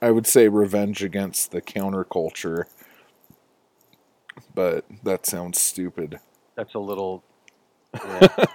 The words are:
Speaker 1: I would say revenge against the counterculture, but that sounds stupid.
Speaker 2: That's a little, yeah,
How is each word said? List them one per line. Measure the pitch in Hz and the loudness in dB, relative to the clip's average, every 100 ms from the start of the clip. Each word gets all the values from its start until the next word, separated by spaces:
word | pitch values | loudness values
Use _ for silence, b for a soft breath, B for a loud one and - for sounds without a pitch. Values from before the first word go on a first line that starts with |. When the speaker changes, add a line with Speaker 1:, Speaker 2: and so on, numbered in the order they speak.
Speaker 1:
I | 120 | 2
would | 113 110 | 4 4
say | 131 110 | 6 6
revenge | 104 101 101 101 104 | 6 2 0 -2 -4
against | 98 98 98 - - | -6 -6 -6 -6 -6
the | 90 | -6
counterculture, | - - 98 98 90 90 80 - 87 82 85 b b b b _ _ _ _ _ _ _ _ _ _ _ - - - | -8 -6 -6 -4 -4 -4 -4 -6 -6 -6 -8 b b b b _ _ _ _ _ _ _ _ _ _ _ -20 -20 -10
but | - 90 78 - 104 | -4 -2 -2 -6 -10
that | 107 95 - | -4 -4 -4
sounds | 92 87 90 | -6 -6 -4
stupid. | - - 90 - 80 85 _ _ _ - | -4 -4 -8 -8 -10 -12 _ _ _ -14
Speaker 2:
That's | 110 113 | -10 -10
a | |
little, | 101 98 95 92 - _ _ _ _ _ _ - | -8 -6 -8 -10 -14 _ _ _ _ _ _ -16
yeah, | - 185 190 - 254 | -10 6 6 6 0